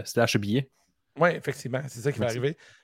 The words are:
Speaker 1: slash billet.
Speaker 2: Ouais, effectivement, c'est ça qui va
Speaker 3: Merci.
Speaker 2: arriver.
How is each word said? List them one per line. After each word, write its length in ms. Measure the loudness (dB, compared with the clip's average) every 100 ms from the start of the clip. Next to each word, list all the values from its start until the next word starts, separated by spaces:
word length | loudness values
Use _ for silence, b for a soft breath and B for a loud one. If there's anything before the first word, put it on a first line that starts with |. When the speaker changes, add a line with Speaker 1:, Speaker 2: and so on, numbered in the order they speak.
| -2
Speaker 1:
slash 320 | 2 4 2
billet. 320 | 2 0 0 _ _ _ _ 0
Speaker 2:
Ouais, 200 | 2 2
effectivement, 440 | -4 -6 -4 -4 -4
c'est 140 | -4
ça 100 | -4
qui 80 | 0
va 60 | 0
Speaker 3:
Merci. 140 | 0
Speaker 2:
arriver. 180 | -2 -4 b b